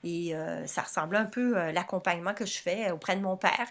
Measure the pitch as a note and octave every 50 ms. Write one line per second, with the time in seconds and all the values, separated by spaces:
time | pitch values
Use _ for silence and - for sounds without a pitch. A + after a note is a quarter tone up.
0 | - E3+ E3+ E3+ E3+ E3+ D#3+ D#3 D#3 E3 E3+ D#3 D#3+ D3 - - - - - -
1 | D#3 D#3+ F#3+ G#3 A3 G#3 - A#3+ B3 B3 A#3+ F#3+ E3+ D#3+ D#3 F3 F3+ - - F#3
2 | F3+ F#3 F3 E3+ E3+ F#3 G#3 G#3 A#3 F#3+ - - - F3+ F3+ G#3+ A3+ G3 F3 D#3
3 | - - F#3 F#3+ G3 F#3+ F#3+ F#3+ - F#3 - - A#3 A#3+